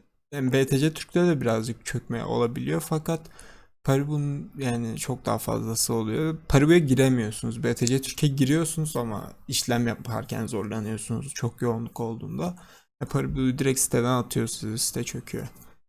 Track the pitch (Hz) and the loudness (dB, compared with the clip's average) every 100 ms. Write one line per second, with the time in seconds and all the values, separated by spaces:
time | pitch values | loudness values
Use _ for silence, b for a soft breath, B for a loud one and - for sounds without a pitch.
0 | _ _ _ 143 127 135 135 135 156 156 | _ _ _ -4 2 2 4 4 2 0
1 | - 175 175 151 120 113 117 117 - 120 | -2 4 4 4 2 0 0 -6 -6 -6
2 | - 117 - 120 120 123 127 160 156 156 | -4 -4 -2 2 2 0 -2 -2 -2 -2
3 | 156 165 - B B B B _ - 135 | -2 -4 -6 B B B B _ 0 2
4 | 147 151 143 143 - - 131 117 113 113 | 2 -2 -2 -4 -8 -6 -2 -2 -2 -4
5 | - 123 - 110 - 113 110 113 - 117 | -6 -4 -2 -2 -2 -2 -2 -2 0 0
6 | 110 117 160 160 - 139 147 175 147 127 | 0 -2 -2 -4 2 6 8 8 6 6
7 | 131 127 107 - 117 117 120 120 120 131 | 6 4 0 -4 -6 -2 -2 2 2 2
8 | - - 151 135 131 160 160 - 156 131 | 0 0 0 2 2 4 2 -2 -4 -2
9 | 117 104 - - - 123 - 117 120 110 | -4 -6 -10 -14 -4 -2 0 2 2 -2
10 | - 110 104 110 107 104 104 110 107 110 | -4 -6 -4 -4 -4 -4 -4 -4 -4 -6
11 | - 113 135 - 120 - 123 113 113 - | -4 -6 -6 -4 -4 -2 -2 -2 -4 -6
12 | 117 117 104 123 170 175 B B B _ | -6 -6 -8 -6 -6 -8 B B B _
13 | 127 139 135 143 131 131 135 131 - 123 | -4 -2 -2 0 0 2 0 0 2 2
14 | 120 127 117 131 113 - 107 113 - 127 | 2 2 0 -2 -2 -4 -6 -4 -4 -4
15 | 120 117 - 113 123 - B - | -6 -8 -8 -8 -8 -12 B -20